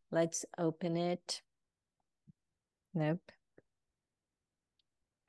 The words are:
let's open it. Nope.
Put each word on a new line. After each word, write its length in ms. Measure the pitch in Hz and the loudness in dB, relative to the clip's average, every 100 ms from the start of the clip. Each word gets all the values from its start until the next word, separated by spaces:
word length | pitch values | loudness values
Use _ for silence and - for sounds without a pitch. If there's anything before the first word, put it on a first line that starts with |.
| - | -2
let's 320 | 165 165 - - - | 2 2 0 -8 -2
open 400 | 165 160 175 170 | -2 0 -2 0
it. 440 | 175 180 - - - _ _ _ _ _ _ _ - - _ _ _ _ _ | 0 -2 -6 -10 -12 _ _ _ _ _ _ _ -20 -20 _ _ _ _ _
Nope. 380 | 170 151 175 - - _ _ _ _ _ _ _ _ _ _ _ _ _ _ _ _ _ _ | 0 0 0 -6 -20 _ _ _ _ _ _ _ _ _ _ _ _ _ _ _ _ _ _